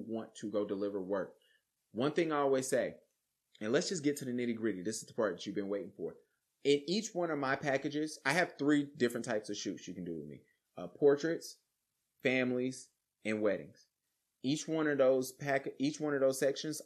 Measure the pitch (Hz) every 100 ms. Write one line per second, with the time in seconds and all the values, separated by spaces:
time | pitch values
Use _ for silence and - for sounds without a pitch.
0 | 107 110 107 - 104 104 104 98 101 101
1 | 92 98 87 - _ _ _ _ _ 101
2 | 139 151 160 147 143 135 131 127 98 -
3 | _ _ _ _ _ - 107 139 180 185
4 | 143 143 135 123 120 110 110 92 90 113
5 | - - 107 87 - 95 98 101 92 -
6 | 82 - _ _ _ _ 139 143 143 196
7 | - 175 170 147 135 135 147 135 147 143
8 | 156 - 135 156 170 - 143 147 143 143
9 | 120 120 120 110 - 104 104 92 - 92
10 | 87 82 73 67 _ _ _ - 87 -
11 | 147 143 160 165 - - _ _ _ _
12 | _ _ 131 131 123 123 127 127 - _
13 | _ _ 104 110 107 90 73 - - _
14 | _ _ _ _ 127 151 - 160 151 143
15 | 131 131 131 - 143 135 139 - 135 143
16 | 151 143 135 135 143 139 156 151